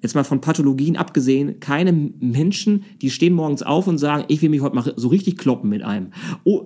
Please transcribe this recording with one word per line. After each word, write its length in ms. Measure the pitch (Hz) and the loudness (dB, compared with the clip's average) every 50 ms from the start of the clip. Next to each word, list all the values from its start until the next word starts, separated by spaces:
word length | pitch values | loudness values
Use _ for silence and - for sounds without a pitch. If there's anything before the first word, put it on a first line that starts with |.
jetzt 140 | - - - | -8 -2 -2
mal 80 | 147 135 | -2 0
von 180 | - 139 131 | 0 -2 0
Pathologien 560 | - 156 160 - 143 139 135 131 143 160 165 | 0 0 0 2 2 2 2 2 0 0 0
abgesehen, 600 | - 175 - - 151 123 131 135 139 143 143 - - | 0 -4 -2 -2 0 2 2 2 2 0 -2 -6 -8
keine 320 | - 139 139 151 180 185 170 | -4 -2 0 2 2 2 2
Menschen, 920 | 160 147 - - - 127 123 117 139 160 190 196 - - 214 208 202 - - - - - | 2 0 -2 -4 -4 -4 -2 0 2 0 0 0 0 0 0 0 0 -2 -6 -8 -6 -4
die 80 | 131 | -4
stehen 220 | - - 165 175 180 | 0 2 2 2 4
morgens 280 | 165 156 151 143 143 - | 2 0 -2 -2 -4 -2
auf 220 | - 147 170 185 | -2 0 0 0
und 100 | 190 165 147 | 0 0 0
sagen, 260 | 147 147 147 147 - - | 0 0 0 -2 0 0
„Ich 120 | 151 151 | 0 2
will 80 | 165 151 | 2 2
mich 120 | 151 139 | 2 2
heute 140 | 139 139 - | 0 0 -2
mal 180 | 127 117 139 - | -2 -2 -4 -4
so 140 | 113 120 120 | -2 0 2
richtig 280 | 156 196 190 180 170 | 2 2 2 0 -4
kloppen 320 | - - 135 123 - - 104 | 0 0 0 0 0 0 -2
mit 140 | 104 104 - | -2 -2 -4
einem.“ 260 | 104 101 104 92 90 - 110 139 175 175 - - | -4 -6 -6 -6 -10 -12 -12 -10 -10 -10 -2 0
Oh, 180 | 190 208 - - | 2 2 2 0